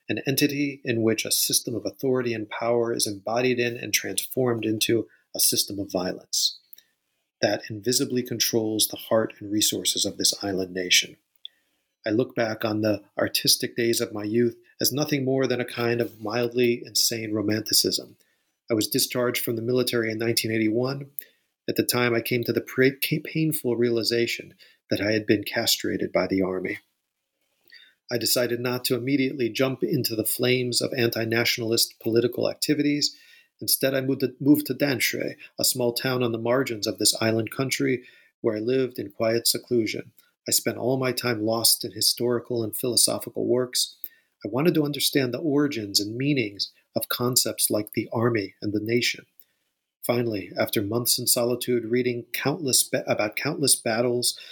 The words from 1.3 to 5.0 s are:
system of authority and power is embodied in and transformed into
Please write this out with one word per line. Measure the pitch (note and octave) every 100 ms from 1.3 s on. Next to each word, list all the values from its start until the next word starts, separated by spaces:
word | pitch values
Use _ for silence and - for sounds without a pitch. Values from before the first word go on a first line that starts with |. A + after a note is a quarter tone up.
system | - - A2+ - A2
of | G2
authority | - C3+ B2+ A#2+
and | A2+ G#2+
power | - A#2 A#2+ A#2
is | A#2+ A#2
embodied | G2+ G2 A#2 B2+ A#2
in | A#2+ A#2
and | A2
transformed | - G2+ F#2 - - B2+ A2+ A2
into | A2 - -